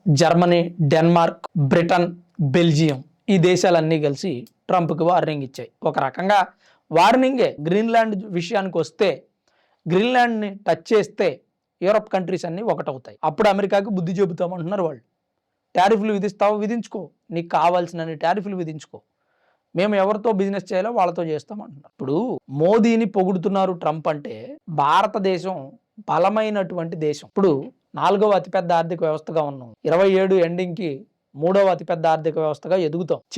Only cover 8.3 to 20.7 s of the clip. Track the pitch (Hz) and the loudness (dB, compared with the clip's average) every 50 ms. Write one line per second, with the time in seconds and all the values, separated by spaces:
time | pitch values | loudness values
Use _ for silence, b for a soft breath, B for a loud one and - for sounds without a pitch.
8.3 | 175 175 170 180 233 196 190 190 170 170 151 - - - 214 180 139 - - _ | -6 -6 -4 -2 -2 -2 -2 -2 -2 -4 -4 -4 -2 0 0 0 0 -2 -6 _
9.3 | _ _ _ _ _ _ _ _ _ _ - 160 175 185 220 247 254 247 240 240 | _ _ _ _ _ _ _ _ _ _ -4 -2 0 2 2 2 2 2 2 2
10.3 | 226 214 208 202 196 202 - 180 160 165 - - 226 208 190 196 - - 202 165 | 0 -2 -4 -6 -8 -6 -2 -2 -2 -2 0 0 2 2 2 0 -2 -2 -2 -2
11.3 | 127 - _ _ _ _ _ _ _ - 180 190 214 208 208 - - 190 180 165 | -2 -4 _ _ _ _ _ _ _ -4 0 0 2 0 0 -2 -4 -4 -4 -4
12.3 | 185 160 - 170 160 185 233 214 160 - 147 156 135 127 - 110 104 _ - 156 | -6 -6 -6 -6 -8 -6 -4 -4 -4 -4 -4 -8 -10 -10 -12 -20 -10 _ -4 -2
13.3 | 151 226 214 208 190 202 202 190 202 202 196 233 196 180 165 175 185 190 196 165 | 0 2 2 2 2 2 0 0 0 0 0 -2 -4 -4 -4 -2 -2 -2 -2 -2
14.3 | 170 185 180 175 185 180 156 175 208 202 175 156 139 113 - _ _ _ _ _ | -2 -4 -6 -6 -6 -6 -8 -6 -4 -2 -4 -4 -6 -8 -16 _ _ _ _ _
15.3 | _ _ _ _ _ _ _ _ - 175 180 202 220 202 214 220 208 196 196 202 | _ _ _ _ _ _ _ _ 0 2 4 4 4 2 0 0 -2 -2 -2 -4
16.3 | 202 - 208 208 214 208 214 208 240 233 - - - 208 165 - _ _ _ - | -2 0 0 0 2 0 -2 -4 -4 -6 -8 -8 -10 -12 -12 -14 _ _ _ -10
17.3 | 170 170 170 170 - 160 156 175 180 180 175 170 175 170 160 165 160 147 - 165 | -8 -8 -6 -2 0 2 2 2 2 2 0 -2 -6 -8 -8 -8 -6 -4 -2 -2
18.3 | 185 208 180 208 196 185 170 156 156 147 - - - - _ _ _ _ _ _ | -2 -2 -4 -6 -6 -6 -8 -8 -10 -12 -14 -18 -20 -20 _ _ _ _ _ _
19.3 | _ _ _ _ _ _ _ _ - 165 190 214 208 196 190 202 214 208 220 233 | _ _ _ _ _ _ _ _ -4 -2 0 2 2 2 2 2 0 0 0 -2
20.3 | 214 185 196 196 196 190 196 - | 0 0 0 -2 -2 -4 -6 -4